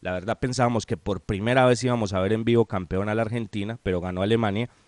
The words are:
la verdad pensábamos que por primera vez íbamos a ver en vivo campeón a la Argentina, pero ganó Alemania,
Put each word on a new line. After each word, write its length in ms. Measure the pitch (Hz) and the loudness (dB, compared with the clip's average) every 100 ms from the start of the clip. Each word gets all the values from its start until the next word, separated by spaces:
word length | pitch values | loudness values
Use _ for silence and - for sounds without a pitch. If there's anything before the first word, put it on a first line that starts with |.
la 120 | 90 | -6
verdad 260 | 92 92 117 | -6 -4 -4
pensábamos 480 | 131 123 123 117 - | -2 0 2 2 -2
que 100 | 104 | -6
por 260 | - 92 | -4 -4
primera 420 | - 101 107 131 | -4 -4 2 4
vez 180 | 127 120 | 4 4
íbamos 300 | 127 123 104 | 2 0 0
a 80 | 95 | 0
ver 120 | 95 | 0
en 120 | 110 | 0
vivo 220 | 113 117 113 | 2 4 2
campeón 420 | 98 90 92 101 | -2 -4 -4 -2
a 60 | |
la 80 | 107 | -2
Argentina, 560 | 113 117 110 107 101 117 | -2 -4 -6 -6 -8 -6
pero 180 | - 90 | -2 -2
ganó 220 | 90 90 | -2 -2
Alemania, 460 | 98 117 110 98 123 _ | 2 2 2 -2 -4 _